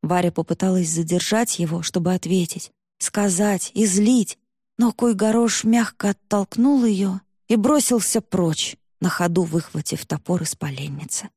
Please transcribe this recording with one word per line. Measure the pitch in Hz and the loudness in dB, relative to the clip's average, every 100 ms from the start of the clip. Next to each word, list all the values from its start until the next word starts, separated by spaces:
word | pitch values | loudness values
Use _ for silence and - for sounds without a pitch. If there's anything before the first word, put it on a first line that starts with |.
Варя | 160 180 180 | 0 2 0
попыталась | - 165 170 190 185 170 | -2 -4 -2 0 2 0
задержать | 165 160 180 - 214 233 - | -2 -2 -2 0 0 0 -2
его, | 170 170 | -4 -4
чтобы | 165 185 170 | -4 -2 -2
ответить, | 185 165 185 170 - - _ _ _ | -2 0 0 -2 -6 -14 _ _ _
сказать, | - - 202 175 208 190 - | -6 -2 0 2 0 0 -4
излить, | - 214 185 208 254 196 - _ _ _ _ | 0 2 4 4 4 2 -6 _ _ _ _
но | 233 | 0
Куйгорош | - 240 202 214 220 233 - | 2 0 2 2 2 2 0
мягко | 220 233 226 - 202 | 2 2 2 -2 -2
оттолкнул | 202 _ 208 190 - 254 277 | -2 _ -2 -2 2 2 4
её | 233 196 196 190 _ _ _ | 2 2 0 -2 _ _ _
и | 226 | 0
бросился | 208 302 - 240 180 226 | 4 2 2 0 0 -2
прочь, | - 185 175 156 - - _ _ | -2 -2 0 -2 -6 -8 _ _
на | 180 | -4
ходу | - 175 170 | 0 0 0
выхватив | 170 160 - 156 151 160 - | 0 -2 -4 -8 -6 -8 -6
топор | 151 - 180 | -8 -4 -4
из | 160 | -4
поленницы. | - 151 135 143 139 - - - | -6 -8 -8 -10 -10 -8 -10 -10